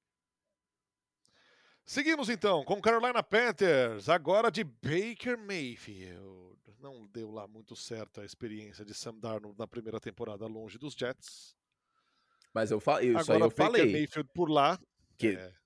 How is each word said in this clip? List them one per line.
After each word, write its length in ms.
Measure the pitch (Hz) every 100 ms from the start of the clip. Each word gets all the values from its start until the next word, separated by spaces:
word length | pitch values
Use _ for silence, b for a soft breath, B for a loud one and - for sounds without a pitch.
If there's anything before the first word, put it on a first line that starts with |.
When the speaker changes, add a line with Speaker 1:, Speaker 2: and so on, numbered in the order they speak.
| _ _ _ _ _ _ _ _ _ _ _ _ _ b b b b b -
Speaker 1:
Seguimos, 420 | - 302 320 226
então, 380 | 220 208 175 135
com 160 | 208
Carolina 420 | 220 226 247 240
Panthers, 840 | - 214 240 190 190 139 120 110 98
agora 420 | 175 147 196 233
de 120 | 175
Baker 760 | 180 113 131 165 214 226 247 240
Mayfield. 1200 | 208 190 135 117 - 98 92 90 98 92 90 98 _ 107
Não 280 | 139 131 104
deu 240 | 110 110
lá 160 | 110 101
muito 280 | 107 107 117
certo 440 | - 113 107 -
a 60 | 101
experiência 580 | - 117 107 107 104
de 100 | 104
Sam 220 | 107 - 110
Darnold 380 | 113 110 104 104
na 100 | 110
primeira 320 | 120 110 107
temporada 460 | - - 113 101 110
longe 300 | 110 110 113
dos 160 | 143
Jets. 640 | - 123 135 - - - _ _ _ _ _ _ _ _ _ _
Speaker 2:
Mas 180 | 113 110
eu 80 | 107
fa-, 220 | - 139
isso 160 | 123 117
Speaker 1:
Agora 200 | 160 110
Speaker 2:
aí 40 |
eu 80 | 110
Speaker 1:
Baker 160 | - 208
Speaker 2:
falei. 260 | 240 -
Speaker 1:
Mayfield 360 | 151 151 156 143
por 160 | 170 170
lá. 300 | 151 143 185 _ _ _ -
Speaker 2:
Que 180 | 113 95
Speaker 1:
É. 180 | 92 95